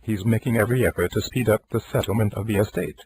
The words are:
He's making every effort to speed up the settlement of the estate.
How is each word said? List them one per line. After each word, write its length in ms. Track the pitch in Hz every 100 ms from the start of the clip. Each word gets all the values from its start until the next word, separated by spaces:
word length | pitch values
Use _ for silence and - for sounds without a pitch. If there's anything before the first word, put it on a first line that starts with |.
He's 240 | - 107
making 320 | 98 113 - 117
every 300 | 104 127 101
effort 260 | - 87
to 80 | -
speed 280 | - 131 113
up 200 | 107 _
the 80 | 117
settlement 560 | - 127 - 104 107
of 120 | 104 104
the 100 | 101
estate. 480 | 107 - 180 -